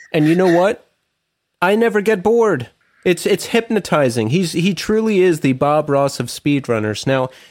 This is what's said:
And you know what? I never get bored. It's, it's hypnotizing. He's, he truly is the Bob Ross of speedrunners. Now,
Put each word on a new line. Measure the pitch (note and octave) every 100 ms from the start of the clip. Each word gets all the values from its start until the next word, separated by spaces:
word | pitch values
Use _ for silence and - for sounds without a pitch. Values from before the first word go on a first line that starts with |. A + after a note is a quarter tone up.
| -
And | D#3+ D3+
you | F3
know | F#3 E3+
what? | F#3+ - _ _ _ _ _ _ _ _
I | F3+ G#3+
never | A#3 G#3
get | G3 G#3+
bored. | F#3+ A#3 A3 D3 A2+ _ _ _ F#3
It's, | F3 -
it's | G3 -
hypnotizing. | A#3 A3+ A3 - D#3 C3+ A#2 G#2+
He's, | D#3+ E3+
he | - F3
truly | F3 - G#3+ A3 G3+
is | F#3 D#3+
the | C#3
Bob | C3 C#3+ D3+ D3+
Ross | C#3 C#3 -
of | B2+
speedrunners. | - D3 C#3+ C3+ A2+ G#2+ G#2 -
Now, | C3+ B2+ - -